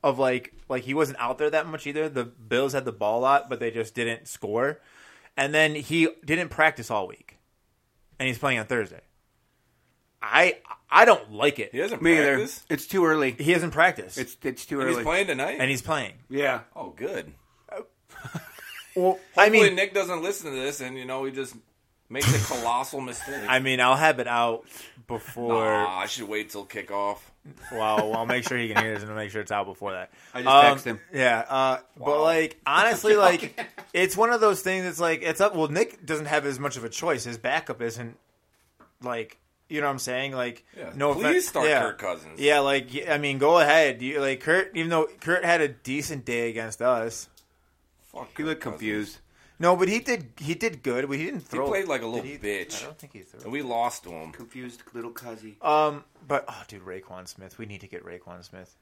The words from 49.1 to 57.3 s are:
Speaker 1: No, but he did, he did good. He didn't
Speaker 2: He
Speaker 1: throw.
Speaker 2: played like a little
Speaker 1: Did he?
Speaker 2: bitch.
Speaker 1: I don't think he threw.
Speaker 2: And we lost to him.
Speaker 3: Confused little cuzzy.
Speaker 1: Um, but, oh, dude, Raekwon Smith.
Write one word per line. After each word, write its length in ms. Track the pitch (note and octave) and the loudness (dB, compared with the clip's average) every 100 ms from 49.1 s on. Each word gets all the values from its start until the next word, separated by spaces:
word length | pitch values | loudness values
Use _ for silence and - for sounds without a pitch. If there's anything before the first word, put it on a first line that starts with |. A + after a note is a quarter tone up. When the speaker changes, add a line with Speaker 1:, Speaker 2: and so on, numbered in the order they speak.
| - _ _ _ _ | -12 _ _ _ _
Speaker 1:
No, 140 | E3+ F3+ | 2 4
but 140 | F#3+ | 4
he 100 | A3 | 0
did, 300 | C#4 A#3+ C3 - | -2 -4 -4 -12
he 160 | D3 E3 | -6 -2
did 260 | A3+ D3 | -4 -4
good. 260 | C3+ B2 C#3 | -4 -2 -2
He 140 | C#3 E3 | -4 -6
didn't 160 | C4+ | -8
Speaker 2:
He 40 | - | -8
Speaker 1:
throw. 220 | A#2+ C#3 | -4 -2
Speaker 2:
played 200 | G3 F#3+ | -2 -2
like 120 | C3+ | -4
a 40 | A#2 | -4
little 180 | A#2 C3 | -8 -8
Speaker 1:
Did 160 | C#3+ | -8
he? 60 | G#2 | -6
Speaker 2:
bitch. 340 | G2+ F2 - | -6 -6 -10
Speaker 1:
I 40 | C#3 | -12
don't 120 | D#3 | -16
think 140 | C#3+ | -20
he 80 | G#2 | -20
threw. 220 | F2+ - | -20 -18
Speaker 2:
And 100 | G#2 | -10
we 100 | C3+ | -8
lost 420 | C3 A#2 A#2+ - F2+ | -4 -2 -2 -4 -14
to 40 | |
him. 220 | E2 D#2+ | -14 -14
Speaker 3:
Confused 500 | - A2+ B2+ B2 A#2+ - | -16 -18 -16 -16 -18 -16
little 180 | A#2+ A#2 | -12 -12
cuzzy. 460 | A#2 A#2+ A2 G#2+ G#2 | -12 -16 -16 -18 -6
Speaker 1:
Um, 440 | - D3+ D3+ D3 - _ C#3 | 0 2 2 -2 -16 _ -4
but, 200 | C#3 - | -4 -4
oh, 160 | - - | -16 -18
dude, 160 | G#2 F2+ | -18 -14
Raekwon 420 | F#2 - F#2 | -14 -14 -18
Smith. 300 | F2+ | -18